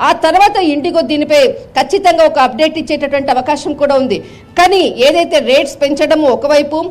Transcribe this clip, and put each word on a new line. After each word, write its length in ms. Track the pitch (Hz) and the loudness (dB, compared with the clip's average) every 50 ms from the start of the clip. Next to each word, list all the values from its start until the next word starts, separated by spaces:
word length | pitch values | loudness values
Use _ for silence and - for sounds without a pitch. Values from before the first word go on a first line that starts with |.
ఆ 120 | 226 285 | -2 -2
తర్వాత 460 | 330 - - 320 320 370 403 415 403 427 | 0 0 0 2 4 4 4 4 4 2
ఇండిగో 440 | 370 311 285 294 262 349 - 330 | 0 0 0 -2 -2 -2 -2 -2
దీనిపై 460 | 302 240 302 294 294 294 302 294 269 233 | -2 -2 -2 -2 0 2 2 2 2 2
ఖచ్చితంగా 760 | - - - - - 269 277 262 - 403 392 359 330 330 320 | 0 -4 -10 -8 -4 -4 -2 0 0 0 2 2 2 4 2
ఒక 140 | 302 311 302 | 2 2 2
అప్‌డేట్ 380 | 262 247 247 226 311 320 311 330 | 0 0 0 0 -2 -2 -2 -4
ఇచ్చేటటువంటి 540 | 302 - 311 285 285 269 269 277 269 185 | -6 -4 -4 -4 -4 -2 -4 -2 -2 -2
అవకాశం 420 | 214 254 247 254 - - - - 294 | -2 -2 -2 -2 -4 -4 -4 -6 -6
కూడా 220 | - 294 277 277 | -6 -4 -2 0
ఉంది. 240 | 262 262 247 196 156 - - - - - - - - | 0 0 -2 -4 -6 -8 -10 -20 -20 -20 -8 -2 0
కానీ 380 | 349 370 381 381 330 240 - - | 2 2 2 2 0 0 0 0
ఏదైతే 420 | 240 285 311 339 339 - 349 302 | 2 2 2 2 0 0 0 -2
రేట్స్ 420 | 233 226 254 285 330 - - - | 0 2 0 0 0 -2 -4 -4
పెంచడము 460 | 294 277 302 277 302 294 320 302 311 277 | -2 -2 0 0 0 0 2 2 2 2
ఒకవైపు, 580 | 240 - 269 285 294 294 285 285 294 311 339 359 | 0 0 0 0 2 2 0 0 -2 -6 -6 -6